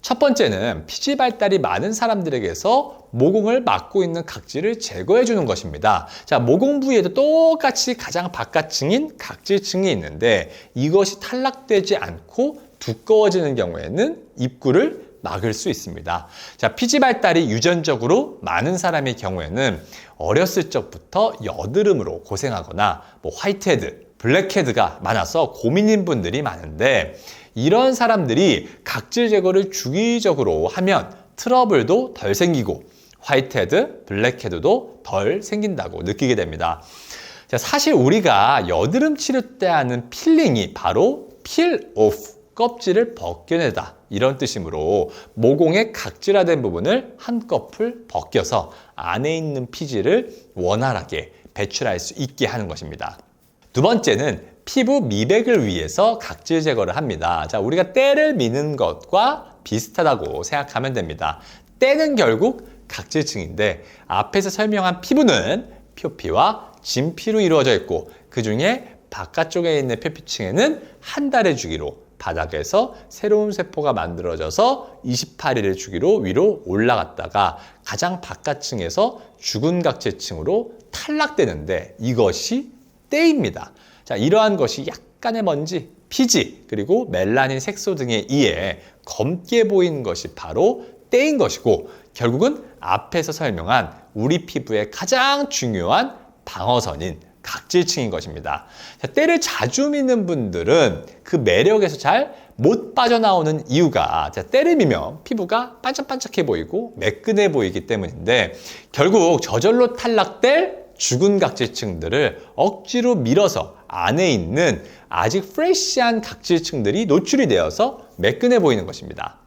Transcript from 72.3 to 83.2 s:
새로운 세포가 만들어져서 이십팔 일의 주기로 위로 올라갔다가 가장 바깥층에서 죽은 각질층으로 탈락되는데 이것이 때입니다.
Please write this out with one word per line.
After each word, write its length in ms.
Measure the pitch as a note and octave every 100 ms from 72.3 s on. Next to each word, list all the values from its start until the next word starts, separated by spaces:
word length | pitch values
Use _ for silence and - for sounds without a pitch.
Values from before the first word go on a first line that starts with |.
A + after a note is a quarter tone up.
| E2 D#2+ D#2+ D2 G3 A#3+ - -
새로운 420 | - G#3 G#3+ G#3+
세포가 440 | G3 F3 - D3
만들어져서 1080 | A2 E2+ E2+ F2 D#2+ D#2 D#2 A#3 C4+ - -
이십팔 560 | B2+ B2 - - D3+ B2+
일의 180 | G2+ F#2+
주기로 420 | - F2+ D3 G#3+
위로 440 | G2+ G2+ G3 F#3+ -
올라갔다가 880 | G2 A#2 A2+ D#2+ - E2 G2+ F#2 D#2 - -
가장 360 | - G#2+ F3 F3+
바깥층에서 1040 | - - - C#3+ - B2 E2+ - A3+ - - _
죽은 420 | - G#2+ D3 F3
각질층으로 920 | D#3+ B2+ A#2 F2 - E2 F2 G3+ A#3+ - _
탈락되는데 1040 | - - D4+ D4 D4+ C3+ D#2 D#2 F2+ - -
이것이 720 | A#2+ A#2+ A#2+ - - B3 D4 - _ _ _
때입니다. 640 | D4